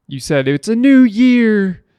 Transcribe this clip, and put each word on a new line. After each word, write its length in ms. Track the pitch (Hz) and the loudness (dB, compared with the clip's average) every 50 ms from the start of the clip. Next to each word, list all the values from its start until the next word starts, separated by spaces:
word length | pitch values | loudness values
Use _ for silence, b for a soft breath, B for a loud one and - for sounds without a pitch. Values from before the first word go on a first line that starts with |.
| _ | _
you 140 | - 139 131 | -16 -16 -14
said, 260 | - - 156 139 131 | -8 -4 -4 -2 -2
"It's 220 | 139 143 143 - 208 | -2 -4 -4 -4 -4
a 80 | 226 | -4
new 260 | 233 247 277 269 262 | 0 2 2 4 4
year. 800 | 254 240 190 220 254 254 247 247 233 220 214 202 190 190 175 - _ _ _ | 4 2 2 0 0 2 2 2 0 0 0 -2 -2 -4 -6 -10 _ _ _